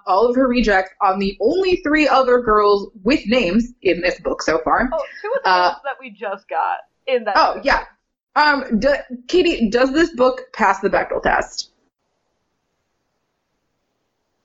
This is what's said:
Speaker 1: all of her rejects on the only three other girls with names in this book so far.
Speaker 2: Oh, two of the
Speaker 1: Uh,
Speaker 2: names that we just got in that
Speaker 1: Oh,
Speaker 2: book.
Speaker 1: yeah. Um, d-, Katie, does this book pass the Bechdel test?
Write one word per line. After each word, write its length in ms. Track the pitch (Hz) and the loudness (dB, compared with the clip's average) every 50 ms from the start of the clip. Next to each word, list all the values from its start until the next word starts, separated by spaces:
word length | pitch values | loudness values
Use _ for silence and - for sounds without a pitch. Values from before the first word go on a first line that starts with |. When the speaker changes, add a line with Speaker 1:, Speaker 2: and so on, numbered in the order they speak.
| - 202 | -4 0
Speaker 1:
all 200 | 185 196 226 247 | 0 2 2 2
of 60 | 247 254 | 2 2
her 100 | 269 254 | 0 2
rejects 440 | 240 247 220 208 202 190 190 - - - | 2 0 2 2 2 2 0 -2 -4 -2
on 180 | 202 196 190 202 | 0 0 0 0
the 160 | 196 196 196 - | -2 -4 -2 -2
only 340 | 196 240 330 370 381 370 359 349 - | 0 0 0 0 0 0 0 0 0
three 240 | 294 302 311 302 - | 0 0 2 2 2
other 320 | 233 269 262 240 247 247 | 2 2 2 2 2 2
girls 500 | 240 226 214 214 208 208 202 202 196 - - 208 185 | 2 2 2 4 4 4 2 2 0 -6 -12 -6 -2
with 180 | 208 294 - - | 0 0 0 0
names 480 | 202 233 254 220 170 180 233 233 - - _ | 0 0 0 0 0 0 0 -2 -2 -6 _
in 180 | - 190 170 170 | 0 0 0 0
this 180 | 175 180 - - | 0 -4 -4 -4
book 200 | - 131 139 - - | -4 -6 -6 -4 -2
so 160 | - 156 160 - | -2 -2 0 0
far. 240 | 143 156 185 226 254 - | 0 0 0 0 -2 -4
Speaker 2:
Oh, 100 | 320 269 - - - | -6 -6 -8 -12 -10
two 120 | - 415 508 | -8 -6 -4
of 80 | 554 - | -2 0
the 60 | 190 | 2
Speaker 1:
Uh, 120 | 185 180 180 180 | 2 2 2 0
Speaker 2:
names 60 | - - - | -2 -4 -8
that 120 | 277 254 - | -10 -10 -10
we 120 | 262 254 | -12 -20
just 360 | 202 - 220 202 196 202 _ - | -16 -12 -10 -10 -10 -10 _ -8
got 300 | 175 160 175 - 87 - - _ _ _ - - | -6 -4 -4 -4 -4 -8 -10 _ _ _ -6 -2
in 180 | 262 240 226 | -2 -2 -2
that 80 | 208 196 302 | 0 2 2
Speaker 1:
Oh, 180 | 302 - - | 2 2 0
Speaker 2:
book. 100 | - - | -2 -2
Speaker 1:
yeah. 180 | 269 220 - - - _ _ _ _ _ _ _ _ - 277 | 0 0 0 -2 -8 _ _ _ _ _ _ _ _ 0 2
Um, 420 | 302 302 294 269 - - 233 202 | 2 2 2 0 -2 -2 -2 0
d-, 80 | 220 277 285 - - - 247 247 - - | 2 2 0 0 -4 -10 -16 -16 -6 -2
Katie, 420 | - 359 349 339 302 233 233 196 | 0 2 2 2 0 0 0 0
does 220 | 214 240 262 269 | 2 2 2 2
this 200 | 262 320 339 - - | 2 2 0 0 0
book 380 | 233 254 254 254 - - - - | 0 0 0 0 -2 -8 -10 -4
pass 260 | - 220 196 190 - | 0 2 2 2 0
the 100 | - 190 | -2 -2
Bechdel 320 | 180 165 - - - - | 0 -2 -2 -2 -4 -4
test? 460 | - - - - - - - - - - _ _ _ _ _ _ _ _ _ _ _ _ _ _ _ _ _ _ _ _ _ _ _ _ _ _ _ _ _ _ _ _ _ _ _ _ _ _ _ _ _ _ _ _ _ _ _ _ _ _ _ _ _ _ | -2 0 0 -2 -2 -4 -8 -14 -14 -14 _ _ _ _ _ _ _ _ _ _ _ _ _ _ _ _ _ _ _ _ _ _ _ _ _ _ _ _ _ _ _ _ _ _ _ _ _ _ _ _ _ _ _ _ _ _ _ _ _ _ _ _ _ _